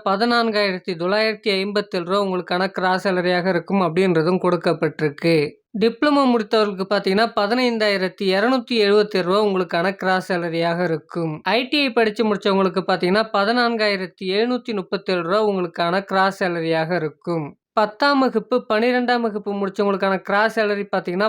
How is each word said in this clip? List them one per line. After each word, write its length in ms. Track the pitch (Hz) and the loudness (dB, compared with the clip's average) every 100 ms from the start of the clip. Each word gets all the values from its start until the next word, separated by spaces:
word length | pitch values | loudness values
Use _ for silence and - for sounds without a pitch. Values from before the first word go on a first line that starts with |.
பதினான்காயிரத்தி 880 | 202 196 240 240 226 208 202 185 - 165 | -2 0 2 2 0 0 0 -2 -6 -4
தொள்ளாயிரத்தி 540 | 180 208 220 208 214 | -2 0 0 -2 -2
ஐம்பத்தேழு 520 | 190 202 202 202 190 | -2 -2 -2 -4 -4
ரூபா 160 | 170 196 | -2 -2
உங்களுக்கான 460 | 196 180 175 180 190 | 0 -2 -2 -2 -2
கிராஸ் 340 | 185 185 185 | -2 0 0
சேலரியாக 440 | 196 180 180 180 180 | 0 0 0 0 0
இருக்கும் 340 | 175 - 196 | -2 0 0
அப்படின்றதும் 580 | 175 160 190 160 156 185 | 2 2 2 4 2 2
கொடுக்கப்பட்டிருக்கு. 960 | 180 175 175 160 156 - 151 143 165 160 143 - _ 208 | 2 0 0 0 -2 0 -2 0 2 2 2 -4 _ 0
டிப்ளமோ 460 | 226 226 302 285 269 | 0 2 2 4 4
முடித்தவர்களுக்கு 600 | 240 208 220 208 185 190 | 2 2 0 0 -2 -2
பார்த்தீங்கன்னா, 400 | 202 196 196 226 | -2 0 2 0
பதினைந்தாயிரத்தி 960 | 226 202 247 254 226 214 196 185 180 196 | 0 0 0 0 0 0 0 -2 -2 0
இருநூத்தி 460 | 190 226 262 233 233 | 2 2 0 0 0
எழுபத்தேழு 480 | 202 208 208 196 175 | 4 4 2 0 0
ரூபா 160 | 202 | 2
உங்களுக்கான 500 | 208 185 175 170 185 | 2 0 0 -2 -2
கிராஸ் 340 | 190 185 185 180 | -2 0 0 0
சேலரியாக 520 | 180 170 165 170 170 | -4 -2 -2 -2 0
இருக்கும். 500 | 180 156 - 175 165 151 - | -2 -4 -6 -6 -4 -4 -2
ஐ 120 | 220 | -2
டி 160 | 247 302 | 0 0
ஐ 100 | 277 | 0
படிச்சு 320 | 226 220 208 | 2 0 0
முடிச்சவங்களுக்கு 580 | 214 196 208 196 190 175 | 0 0 0 2 2 0
பார்த்தீங்கன்னா, 420 | 180 185 180 202 220 | -2 0 2 0 0
பதினான்காயிரத்தி 960 | 202 202 247 233 233 214 196 185 - 190 | 0 0 0 0 0 -2 -2 -6 -8 -4
எழுநூத்தி 440 | 196 240 247 247 | -2 0 -2 -4
முப்பத்தேழு 480 | 214 180 196 196 180 | -6 -4 -6 -2 -4
ரூபா 180 | 165 208 | 0 0
உங்களுக்கான 580 | 214 190 175 - 170 185 | 0 0 -4 -2 -2 -2
கிராஸ் 360 | 196 190 190 190 | -2 0 0 0
சேலரியாக 500 | 185 175 160 160 160 175 | -4 -2 -2 -2 0 -2
இருக்கும். 500 | 156 - - 170 143 - _ | -4 -6 -6 -4 -6 -12 _
பத்தாம் 460 | - 208 208 285 277 | -2 -2 0 2 2
வகுப்பு, 360 | 262 220 - 247 | 2 0 0 -2
பன்னிரெண்டாம் 600 | 247 214 240 247 247 240 | 0 0 2 0 0 0
வகுப்பு 260 | 226 208 202 | -2 -4 -6
முடிச்சவங்களுக்கான 600 | 202 196 196 202 190 190 190 | -4 -4 0 0 0 0 -2
கிராஸ் 340 | - 202 214 | 0 0 0
சேலரி 300 | 214 208 202 | 0 -2 -2
பார்த்தீங்கன்னா, 420 | 202 190 185 180 | -4 -4 -2 -2